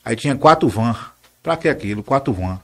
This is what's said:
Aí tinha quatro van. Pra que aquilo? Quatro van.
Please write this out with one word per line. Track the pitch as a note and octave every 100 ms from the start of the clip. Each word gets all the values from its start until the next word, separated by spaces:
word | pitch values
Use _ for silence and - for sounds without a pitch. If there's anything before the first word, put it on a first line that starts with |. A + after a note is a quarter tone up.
Aí | - A2+
tinha | C#3+
quatro | C3 D#3 D#3+ D3
van. | G2+ A#2 A#2 - - _ _
Pra | - E3
que | D#3+
aquilo? | C3+ G2+ G#2
Quatro | G#2 C3+ C#3
van. | G2+ F2+ F#2